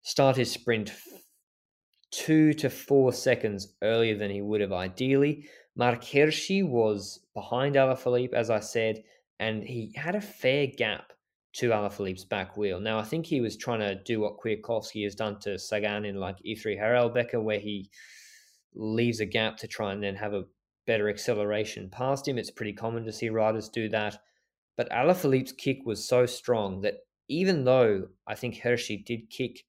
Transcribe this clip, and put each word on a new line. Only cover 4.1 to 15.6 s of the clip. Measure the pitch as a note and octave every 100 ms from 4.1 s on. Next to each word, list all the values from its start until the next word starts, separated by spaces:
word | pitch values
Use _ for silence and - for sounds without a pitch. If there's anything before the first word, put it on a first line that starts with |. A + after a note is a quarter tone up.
| G#2
than | G#2
he | G2+
would | G2+ G#2
have | G2
ideally. | F#2 F#2+ F#2 C3 C3+ C#3+ D3 - - _ -
Marc | B2 A#2
Hirschi | - C#3 D3+ D3+ - G3
was | F#3 A#2+ A2 G#2 F#2+ - _
behind | G#2+ - A#2+ C#3 C#3
Alaphilippe, | C3+ C3 B2+ B2 B2
as | - A2+
I | G#2+
said, | - A#2 A2 A2 - _ _ _
and | A2 A2
he | G#2 B2 A2 -
had | D#3 G3+
a |
fair | G3+ - B2+ C#3 C#3
gap | - A2+ G2+ - - _ _ _
to | - B2
Alaphilippe's | A2 G2+ G2+ G2 F#2 -
back | G#2 F#2+ -
wheel. | G#2 F2+
Now, | G#2+ A2
I |
think | G#2+ D#3+ D#3+
he | D3
was | A2+ -
trying | - A2+
to | G#2 F#2+
do | - A2+
what | G#2 -
Kwiatkowski | A2+ G#2+ - A2+ G#2 A2
has | G2+ G2
done | G#2+ G2+
to | -
Sagan | F#2+